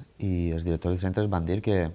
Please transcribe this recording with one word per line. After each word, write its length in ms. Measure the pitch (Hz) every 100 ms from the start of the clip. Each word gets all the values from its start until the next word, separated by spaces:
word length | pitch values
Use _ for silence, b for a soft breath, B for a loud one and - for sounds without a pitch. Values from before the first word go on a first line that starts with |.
| - -
i 320 | 101 90 85
els 140 | 82 85
directors 260 | 82 87
dels 80 | 90
centres 280 | 95 92 104
van 140 | 92 82
dir 140 | 98
que, 260 | 110 98 82